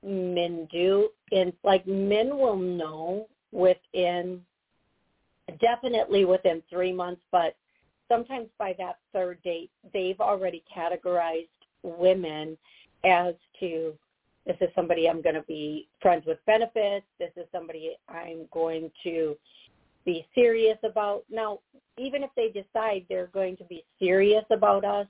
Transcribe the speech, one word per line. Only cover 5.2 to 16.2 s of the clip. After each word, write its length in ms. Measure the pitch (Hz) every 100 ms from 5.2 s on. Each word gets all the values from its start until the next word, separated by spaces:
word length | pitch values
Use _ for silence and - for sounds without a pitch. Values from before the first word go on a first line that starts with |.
| _ _ - 170
definitely 640 | 226 233 254 233 - 202
within 380 | 190 185 185 165 _
three 220 | 175 185
months, 280 | 180 180 180 _
but 260 | 180 170 - _ _ _ _ _
sometimes 400 | 233 240 262 226 _
by 160 | 202 180
that 200 | 180 175 _
third 300 | 202 180 180
date, 280 | 180 165 165 _ 190
they've 280 | 202 185 190
already 420 | 208 202 185 170 _
categorized 760 | - 170 175 180 180 165 165 165 _ _ _
women 760 | 175 170 180 190 165 156 156 160 _ _ _ _
as 300 | - 175 180 170 _ _
to, 320 | 185 160 160 156 _ _ _ _ -
this 100 | 180
is 80 | 175
somebody 340 | - 170 170 165
I'm 140 | 165
gonna 220 | 165 156 156
be 420 | 156 151 151 - _
friends 240 | 196 170